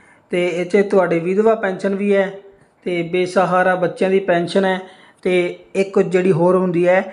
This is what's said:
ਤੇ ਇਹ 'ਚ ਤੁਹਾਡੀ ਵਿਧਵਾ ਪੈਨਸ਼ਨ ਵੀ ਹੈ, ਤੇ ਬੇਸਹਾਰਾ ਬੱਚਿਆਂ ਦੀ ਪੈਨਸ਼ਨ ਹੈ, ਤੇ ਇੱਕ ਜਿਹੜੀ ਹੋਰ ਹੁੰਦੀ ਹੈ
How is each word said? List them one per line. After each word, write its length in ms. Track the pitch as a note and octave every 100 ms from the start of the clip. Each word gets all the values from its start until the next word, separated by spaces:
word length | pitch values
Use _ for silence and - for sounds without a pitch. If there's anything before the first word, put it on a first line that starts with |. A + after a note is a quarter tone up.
| _ _ _
ਤੇ 140 | F3+ F3
ਇਹ 180 | E3+
'ਚ 240 | F3 A#3 G3+
ਤੁਹਾਡੀ 280 | G3 F3 E3+
ਵਿਧਵਾ 360 | E3+ F#3+ A3 G#3+
ਪੈਨਸ਼ਨ 380 | G3+ F#3 G3
ਵੀ 200 | G3 G3+
ਹੈ, 160 | G3 G3 G3 - _ _ _ -
ਤੇ 160 | F3
ਬੇਸਹਾਰਾ 720 | E3 F3+ F3+ G3+ E3+ F#3 F#3
ਬੱਚਿਆਂ 360 | F3+ E3+ E3+ F#3+
ਦੀ 100 | F#3+
ਪੈਨਸ਼ਨ 420 | F#3+ E3+ E3+ G3
ਹੈ, 160 | F#3+ F#3 F#3 - - _
ਤੇ 360 | F#3 F3+ F3 - -
ਇੱਕ 260 | F#3+ G3 G3+
ਜਿਹੜੀ 320 | E3+ F3+ F#3
ਹੋਰ 240 | D#3+ F3 F#3
ਹੁੰਦੀ 320 | F#3 E3+ F3
ਹੈ 140 | F#3 G3+